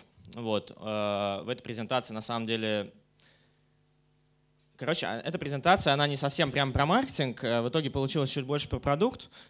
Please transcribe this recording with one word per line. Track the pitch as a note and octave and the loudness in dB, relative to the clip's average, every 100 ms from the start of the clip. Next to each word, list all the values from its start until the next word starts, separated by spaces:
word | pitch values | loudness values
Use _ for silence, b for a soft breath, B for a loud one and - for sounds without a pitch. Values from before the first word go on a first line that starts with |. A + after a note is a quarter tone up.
| - - - A2+ | -14 -20 -16 -8
Вот, | A2+ G#2 - - | -2 -2 -2 -10
а, | G#2+ G#2+ G#2 G2+ G2+ G2 | -6 -2 0 0 -2 -4
в | F#2+ | -6
этой | B2+ | -8
презентации | - A2+ A2 B2+ - | -8 -8 -2 -2 -2
на | A2 | -6
самом | G#2+ A#2 A2+ | -4 -4 -2
деле, | A2+ A2 G#2 G2+ - _ b b b b b b b _ _ _ _ _ _ _ _ _ - | -2 0 -2 -4 -10 _ b b b b b b b _ _ _ _ _ _ _ _ _ -6
короче, | B2+ E3+ F2+ | -2 0 0
а, | A2+ | -4
эта | - E3+ | -4 -6
презентация, | C#3+ C#3 D#3+ F#3+ D#3 | -4 2 6 6 6
она | C#3 D3 | 4 2
не | C#3 | 2
совсем | C#3 - D3+ | 0 2 2
прям | C#3 C#3 | 2 2
про | C3 D3 | 2 4
маркетинг, | A3 C4+ - C3+ A2+ B2 | 4 2 0 -2 -2 0
э, | A#2 | 2
в | A#2+ | 2
итоге | D#3+ C#3 | 0 0
получилось | C#3 C3+ D#3 C3+ | 0 0 0 0
чуть | D3 C3 | -2 -2
больше | D3 - | -2 -2
про | C3 | -2
продукт, | C#3+ D3 A3+ - - B B | 0 2 2 0 -12 B B